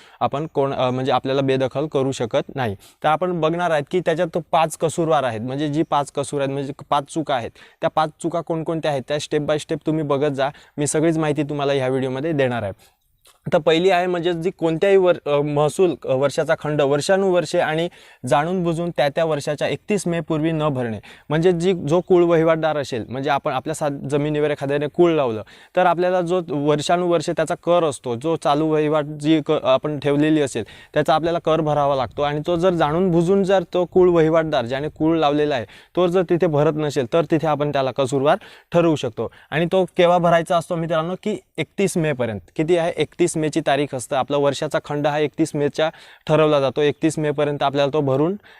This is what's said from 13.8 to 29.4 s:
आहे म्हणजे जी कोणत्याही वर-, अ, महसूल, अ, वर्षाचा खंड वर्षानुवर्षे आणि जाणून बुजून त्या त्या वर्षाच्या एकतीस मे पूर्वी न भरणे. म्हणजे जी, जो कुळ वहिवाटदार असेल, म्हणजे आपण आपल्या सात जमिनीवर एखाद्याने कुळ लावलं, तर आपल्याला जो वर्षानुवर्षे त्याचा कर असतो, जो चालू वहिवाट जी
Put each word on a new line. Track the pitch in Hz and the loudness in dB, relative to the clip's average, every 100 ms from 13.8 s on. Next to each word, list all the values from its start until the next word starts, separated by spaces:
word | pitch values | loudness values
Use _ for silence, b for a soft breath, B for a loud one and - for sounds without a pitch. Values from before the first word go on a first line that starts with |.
| 180 | 4
आहे | 180 185 | 2 0
म्हणजे | 180 165 | -2 -2
जी | 170 170 | -2 -4
कोणत्याही | - 165 160 196 196 | -2 -2 2 4 6
वर-, | 180 175 - | 4 2 0
अ, | 147 | 0
महसूल, | 147 147 151 - 185 131 - | 0 0 0 2 0 0 -2
अ, | |
वर्षाचा | 131 139 147 147 160 | 0 0 0 -2 -2
खंड | 151 151 | -2 0
वर्षानुवर्षे | 139 147 143 190 196 180 156 175 | 2 2 2 2 2 0 0 0
आणि | 139 156 170 B B B 127 | 0 -2 -4 B B B 0
जाणून | 127 160 190 | 0 2 -2
बुजून | 170 165 175 | -2 -2 -4
त्या | 170 147 | -2 -2
त्या | 139 165 | 0 -2
वर्षाच्या | 151 135 151 156 | -2 -4 -4 -4
एकतीस | 143 - 208 175 | -6 -2 -2 -2
मे | 170 | -4
पूर्वी | 165 160 156 | -2 -2 0
न | 160 151 | 0 -2
भरणे. | 131 123 107 B B - | -2 -4 -6 B B -4
म्हणजे | 151 170 | 2 2
जी, | 175 175 | 2 0
जो | 180 143 170 | 0 0 0
कुळ | - 180 | 4 4
वहिवाटदार | 170 170 160 165 156 151 | 6 4 4 2 0 -2
असेल, | 135 120 104 | -4 -6 -6
म्हणजे | 135 139 | -6 -2
आपण | 139 151 | -2 -2
आपल्या | 131 139 156 | -4 -6 -4
सात | 151 | -4
जमिनीवर | 139 139 147 147 147 147 | -4 -4 -2 -2 0 -2
एखाद्याने | 147 139 143 147 | -2 -2 -2 -2
कुळ | - 175 | 2 4
लावलं, | 160 131 107 101 B B - | 4 0 -4 -10 B B 0
तर | 180 | 2
आपल्याला | 170 180 185 | 2 0 0
जो | 170 185 165 | 0 -2 -2
वर्षानुवर्षे | 151 143 151 143 175 180 170 156 | -2 0 0 0 0 2 0 0
त्याचा | 165 156 170 | -4 -4 -4
कर | - 175 | 0 2
असतो, | 160 127 131 117 | 2 -2 -6 -4
जो | 156 160 | -2 -2
चालू | 160 147 156 | 0 0 2
वहिवाट | 156 151 156 147 | 0 0 0 -2
जी | 151 147 160 | -4 2 2